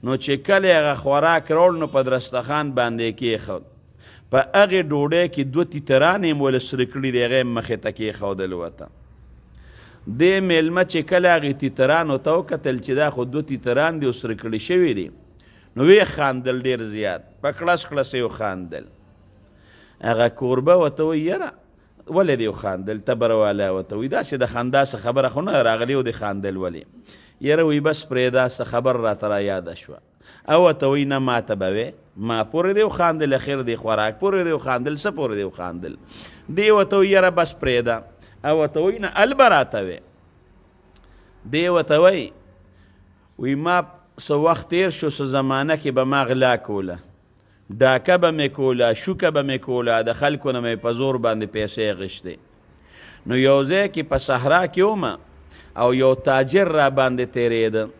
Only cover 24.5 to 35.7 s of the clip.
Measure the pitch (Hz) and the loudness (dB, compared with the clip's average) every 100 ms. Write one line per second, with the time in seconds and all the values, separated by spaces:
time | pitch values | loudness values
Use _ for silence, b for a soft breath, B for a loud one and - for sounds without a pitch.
24.5 | 120 123 139 139 110 110 131 131 123 180 | -2 0 0 0 -2 -2 0 0 -2 -2
25.5 | 147 117 113 120 139 123 110 104 101 98 | 0 2 0 0 -2 -2 -4 -6 -6 -6
26.5 | 95 92 82 - - - B B B 139 | -6 -6 -8 -18 -20 -20 B B B 0
27.5 | 156 160 147 151 151 - 127 127 127 127 | 2 2 2 0 -2 -4 0 2 2 0
28.5 | - 123 120 131 123 113 101 107 101 101 | -2 -4 -2 0 0 0 -2 -2 -2 -2
29.5 | 95 85 85 - 71 _ _ B B - | -4 -8 -16 -18 -20 _ _ B B 2
30.5 | 156 175 151 139 143 139 135 131 120 104 | 4 6 4 0 0 0 -2 0 -2 -2
31.5 | 104 95 101 123 - _ - 110 113 110 | -4 -2 -2 -6 -10 _ -10 -4 -2 -2
32.5 | 156 180 196 214 - 170 160 151 135 - | -2 0 2 0 2 0 0 0 -2 -2
33.5 | 139 120 113 110 110 107 110 196 196 170 | -4 -4 -4 -2 0 -2 -2 -2 0 0
34.5 | 151 127 123 127 147 208 165 135 104 98 | -2 -2 -4 -4 -4 -6 -4 -4 -4 -6
35.5 | - 90 | -8 -10